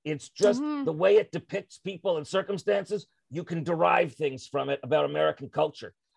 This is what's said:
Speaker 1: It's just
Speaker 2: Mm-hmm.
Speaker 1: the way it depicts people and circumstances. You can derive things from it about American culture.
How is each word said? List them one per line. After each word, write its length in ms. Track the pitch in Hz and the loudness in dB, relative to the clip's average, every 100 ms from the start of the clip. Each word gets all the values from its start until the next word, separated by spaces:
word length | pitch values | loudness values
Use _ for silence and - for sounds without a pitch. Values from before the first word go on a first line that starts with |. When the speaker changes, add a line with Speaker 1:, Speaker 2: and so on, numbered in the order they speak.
Speaker 1:
It's 240 | 151 147 - | -8 -6 -8
just 300 | - 208 247 | 2 4 4
Speaker 2:
Mm-hmm. 240 | 302 294 | 0 -2
Speaker 1:
the 80 | 165 | -4
way 240 | 160 190 208 | 2 4 6
it 140 | 190 | 4
depicts 480 | 139 - 196 - - | -4 -6 -8 -8 -12
people 380 | 185 180 196 160 | -10 -6 -2 -2
and 100 | 143 | -2
circumstances. 800 | 190 196 196 - 202 175 202 - _ - | -2 -2 -4 0 0 0 -6 -8 _ -12
You 140 | 151 | -10
can 180 | 170 170 | -6 -4
derive 520 | 151 165 175 - 170 | -2 2 4 4 2
things 320 | - 151 131 - | -2 -4 -4 -6
from 220 | 143 135 | -4 -2
it 120 | 139 | -4
about 220 | 131 151 | 0 2
American 440 | 143 151 156 151 - | 2 2 0 0 -6
culture. 460 | - 151 - 87 - _ | -2 -2 -4 -16 -18 _